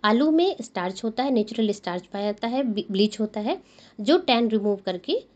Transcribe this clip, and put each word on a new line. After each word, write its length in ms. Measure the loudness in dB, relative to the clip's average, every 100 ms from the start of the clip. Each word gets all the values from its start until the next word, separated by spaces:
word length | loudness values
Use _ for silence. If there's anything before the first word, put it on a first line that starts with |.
आलू 260 | 4 4 4
में 260 | 4 2 0
starch 440 | -8 -6 -6 -4
होता 180 | -6 -2
है, 80 | 0
natural 400 | 0 0 0 -2
starch 360 | -2 -4 -8 -8
पाया 180 | -6
जाता 240 | -4 -4 -4
है, 140 | -2
ब्ली-, 280 | -2 -2 -4
bleach 300 | 2 2 2
होता 200 | -6 -4
है 220 | -4 -4 -6 -20 -20 -8
जो 180 | 2 2
tan 300 | 4 2 2
remove 280 | 0 0 -2
करके 480 | -4 -8 -4 -4 -6